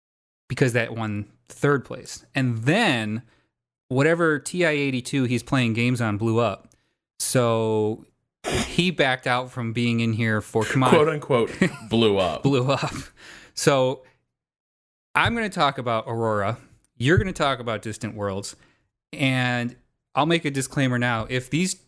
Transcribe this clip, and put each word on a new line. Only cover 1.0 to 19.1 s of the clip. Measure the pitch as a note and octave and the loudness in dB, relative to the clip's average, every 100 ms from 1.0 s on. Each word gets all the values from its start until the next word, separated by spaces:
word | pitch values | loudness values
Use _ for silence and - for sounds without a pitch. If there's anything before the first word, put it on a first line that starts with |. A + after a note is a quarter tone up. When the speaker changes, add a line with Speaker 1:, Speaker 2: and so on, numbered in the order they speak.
| A2 G#2 G#2 _ - | -6 -6 -8 _ -20
Speaker 1:
third | - C#3+ C#3+ | -2 0 0
place. | - - - - - | -2 -12 -14 -18 -8
And | C#3 B2+ A2+ | -4 -2 -2
then | A#2+ F#3+ C3+ B2 G#2+ A2 - _ _ _ _ _ - | 0 2 2 0 -2 -6 -8 _ _ _ _ _ -4
whatever | B2+ D3 E3+ E3 D3 | 0 2 2 2 0
T | - F3+ E3+ | -4 -2 0
I | |
eighty-two | D3+ C#3 B2+ A#2+ C#3+ | 0 0 -2 -2 -2
he's | B2 A#2+ | 0 -2
playing | - C3+ A#2 | 0 0 2
games | A2 A#2+ B2 | 0 0 0
on | A2+ G#2 | -2 0
blew | A#2 A2+ | 0 0
up. | A#2 F#2+ - _ _ _ _ - | 0 -2 -12 _ _ _ _ -8
So | - C3 A#2+ A2+ A2+ A2 G#2+ A2 - _ _ _ - B2 - | -2 2 2 2 2 2 0 -2 -10 _ _ _ -4 -4 0
he | - F3+ | 0 2
backed | D3+ C#3 B2+ - | 2 0 0 0
out | B2 B2+ | -2 -2
from | B2+ A#2 | -6 -4
being | A2+ A#2+ A#2 | -2 0 2
in | A2+ | 0
here | A2 A2+ G#2+ | 0 0 0
for | - A#2 | -2 -2
Command. | G#2+ C3+ C3 | 0 2 6
Speaker 2:
Quote | E3 D3+ | 6 6
unquote, | D3+ - B2+ A2+ - F#3 | 0 0 0 0 0 -2
Speaker 1:
<laughs> | - A2+ | -2 -2
Speaker 2:
blew | A2+ A2+ G2 | 2 4 4
up. | F2 D2 | 2 0
Speaker 1:
Blew | C#3 C#3 B2+ | 0 2 2
up. | C3+ D3+ - - - - - - | -2 -4 -8 -12 -18 -20 -20 -16
So | - - C#3 B2+ C#3 - _ _ _ _ _ _ _ _ _ _ | -2 2 4 2 -2 -10 _ _ _ _ _ _ _ _ _ _
I'm | D3 F3+ | 0 0
gonna | A#3 G#3+ | 0 -4
talk | F#3 C#3+ C3+ | 0 0 0
about | A#2+ A2+ B2 | -2 -2 -2
Aurora. | A#2 A2+ G#2 G2 A#2+ - _ _ - | -2 0 0 0 -4 -10 _ _ -4
You're | B2 F#3 | 2 4
gonna | G3 | 2
talk | - D3 B2 | 0 -2 -2
about | A#2 G#2+ | -4 -6
Distant | A2+ G#2 A2 | -6 -8 -8
Worlds. | G#2+ G2+ F#2+ - - _ _ _ _ _ | -6 -4 -4 -8 -14 _ _ _ _ _